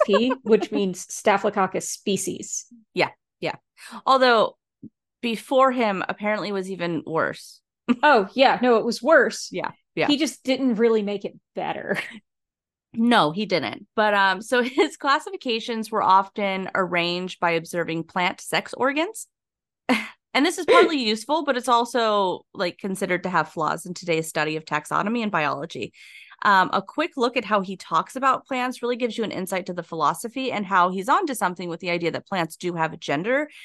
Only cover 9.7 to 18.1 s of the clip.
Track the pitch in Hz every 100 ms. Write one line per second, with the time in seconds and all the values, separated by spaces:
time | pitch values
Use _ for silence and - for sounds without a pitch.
9.7 | - _ - 151 285 302 - 254 262 262
10.7 | 208 233 220 202 202 - - _ - 160
11.7 | - - 165 - 226 _ _ _ _ _
12.7 | _ _ 226 233 226 151 170 214 175 117
13.7 | 117 - - 214 202 196 185 220 247 247
14.7 | 269 370 - 285 294 339 381 262 226 220
15.7 | 226 220 214 - 190 196 - 202 190 185
16.7 | - 180 175 170 175 180 - 175 165 165
17.7 | 175 160 165 165